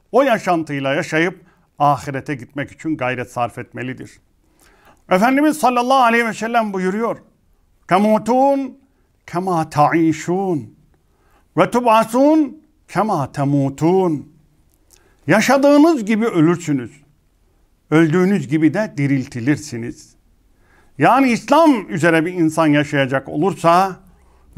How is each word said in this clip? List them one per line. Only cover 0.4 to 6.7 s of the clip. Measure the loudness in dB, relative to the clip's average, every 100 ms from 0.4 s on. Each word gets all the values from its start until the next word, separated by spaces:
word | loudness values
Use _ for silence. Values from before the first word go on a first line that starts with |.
| 0 -2 -4 -6 -4
yaşayıp | -4 -2 -2 -2 -4 _ _ _ -2
ahirete | 0 0 -4 -10 -8 -10
gitmek | -10 -12 -12
için | -10 -8 -4
gayret | -4 -6 -8
sarf | -6 -6 -6
etmelidir. | -14 -12 -12 -12 -16 -20 _ _ _ _ _ _ _ _ -4
Efendimiz | 0 2 2 0 2
sallallahu | 0 0 2 2
aleyhi | 2 2 -2
ve |
sellem | -6 -4 -2 -2